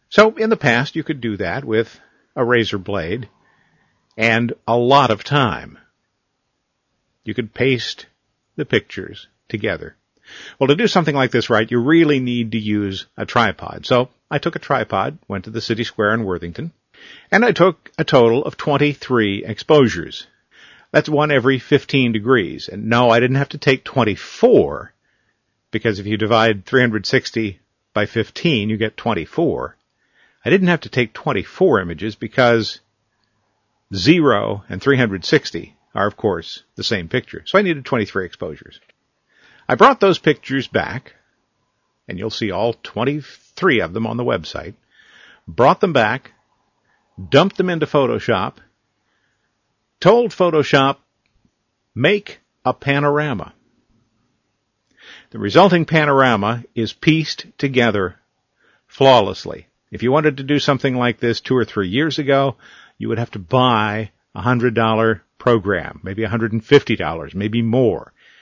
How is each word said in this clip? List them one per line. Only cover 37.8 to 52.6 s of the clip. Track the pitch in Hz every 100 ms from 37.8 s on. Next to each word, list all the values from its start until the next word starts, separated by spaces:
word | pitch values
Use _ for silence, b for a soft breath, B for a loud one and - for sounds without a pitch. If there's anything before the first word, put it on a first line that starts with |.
twenty-three | 131 123 101 95 90
exposures. | - 90 73 - - _ _ _ _ b b b b -
I | 117
brought | 233 254
those | 196 170
pictures | 160 143 - 135 -
back, | - 120 127 - _ _ _ _ _ _ _ _ _ -
and | 90
you'll | 110
see | - 107
all | 90 117
twenty-three | 113 - 104 123 151 143 - _ - 185 117
of | 85
them | 101 110
on | 117
the |
website, | 123 110 80 - 80 - b b b b b b -
brought | 82 131 180
them | 190
back, | 139 107 123 - _ _ _ _ _ _ _ _ - 90
dumped | 135 190 -
them | 185
into | 165 151
Photoshop, | 147 127 113 - 104 107 - _ _ _ _ _ _ _ _ _ _ _ _ _ _
told | 175 233 233
Photoshop, | - 180 156 135 143 135 135 _ _ _ _ _ _ _ _ _ 110
"Make | 147 208 - - _ _